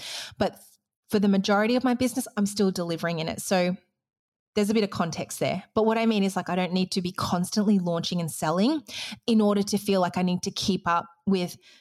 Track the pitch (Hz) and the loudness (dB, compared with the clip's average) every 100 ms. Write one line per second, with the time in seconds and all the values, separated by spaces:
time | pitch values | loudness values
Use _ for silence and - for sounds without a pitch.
0 | - - - - 190 - - _ _ _ | -12 -10 -8 -2 -2 -4 -20 _ _ _
1 | - 214 202 196 190 202 220 247 254 247 | -2 2 4 2 2 2 2 2 2 0
2 | 254 - - - 202 202 190 185 170 165 | 0 -2 -6 -2 -2 2 0 0 -4 -4
3 | 170 165 165 - - 185 180 180 _ _ | -2 -2 -4 -6 0 2 2 -2 _ _
4 | _ _ _ _ _ - 208 226 202 - | _ _ _ _ _ -2 2 2 0 -2
5 | 170 156 - - 135 185 - - 220 226 | -4 -4 -8 -4 -2 -2 -2 0 2 2
6 | 226 214 196 190 170 180 180 185 185 202 | 2 2 2 0 -2 -2 0 0 -2 -2
7 | 175 - - 180 180 214 214 196 175 170 | -4 -4 -2 -2 0 0 2 2 2 -2
8 | 170 180 160 - 160 175 226 311 - - | -2 -4 -4 -4 -2 2 2 0 -6 -12
9 | - - - 220 208 202 202 202 - 190 | -12 -6 2 4 4 2 0 -2 0 0
10 | 175 185 180 180 196 - - 185 175 170 | 0 0 0 0 -4 -4 -2 -2 0 -2
11 | - _ - 190 175 - - - | -2 _ 0 0 0 -8 -20 -20